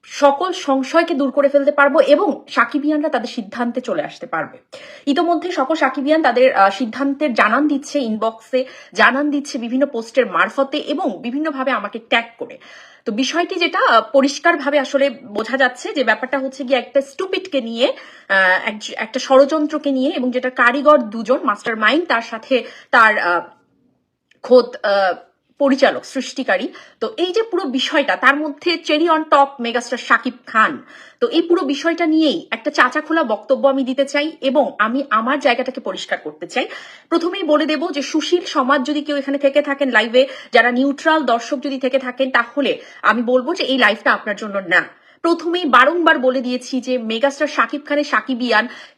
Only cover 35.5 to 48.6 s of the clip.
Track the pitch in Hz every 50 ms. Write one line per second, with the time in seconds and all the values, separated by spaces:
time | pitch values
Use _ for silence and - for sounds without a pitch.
35.5 | 240 233 254 254 254 254 - 208 185 175 - - 196 180 - 151 151 - 180 170
36.5 | - 247 302 453 - - - - - - _ _ 330 - - 359 359 403 370 294
37.5 | 302 302 320 302 311 277 320 370 - 285 269 - - 311 285 - 349 359 359 -
38.5 | - 311 254 247 285 294 247 294 294 294 294 294 285 285 277 277 277 285 285 277
39.5 | 277 294 285 294 277 277 294 262 226 214 220 240 226 254 269 269 - - - -
40.5 | - 269 247 240 240 247 269 285 277 - - 320 311 320 285 247 233 233 240 -
41.5 | 294 262 247 285 269 262 269 254 262 269 254 254 254 - 269 262 262 240 233 -
42.5 | - 285 277 202 - - - - - - - 202 214 233 240 233 254 254 240 277
43.5 | 359 381 - 247 269 254 233 214 214 220 - 277 220 208 - 220 202 196 220 208
44.5 | 196 196 190 170 180 170 - - - _ _ _ _ _ - 339 339 - 294 339
45.5 | 330 359 359 285 247 240 254 285 339 349 320 320 320 294 247 254 247 269 233 247
46.5 | 247 247 247 - 262 254 233 254 254 247 226 220 226 226 247 277 277 - 302 294
47.5 | - - 233 - - 285 - - 294 294 294 294 - 220 - - 262 226 247 240
48.5 | 220 214